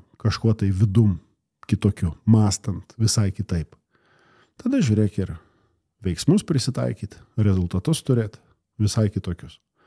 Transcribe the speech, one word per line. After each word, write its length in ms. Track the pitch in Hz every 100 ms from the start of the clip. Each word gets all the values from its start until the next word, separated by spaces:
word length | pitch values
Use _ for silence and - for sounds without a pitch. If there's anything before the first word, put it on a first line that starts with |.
| - _
kažkuo 320 | 110 - 113
tai 160 | 107 98
vidum 480 | 95 110 98 107 85 - _ _ _ -
kitokiu, 480 | 101 101 - 90 - -
mąstant 680 | 110 104 - - 87 - -
visai 320 | 110 - 101
kitaip. 460 | - 101 87 76 _ _ _ _ _ _ _ _ -
Tada 240 | 247 269
žiūrėk 360 | 143 107 104 -
ir 180 | 92 85 _ _ _ _ _ _
veiksmus 400 | 92 82 - 202 -
prisitaikyt, 680 | 147 - 120 123 110 98 - - -
rezultatus 640 | 104 92 87 90 - 160
turėt 360 | - 120 107 - _ _ _ -
visai 300 | 104 - 104
kitokius. 480 | - 92 85 - - _ _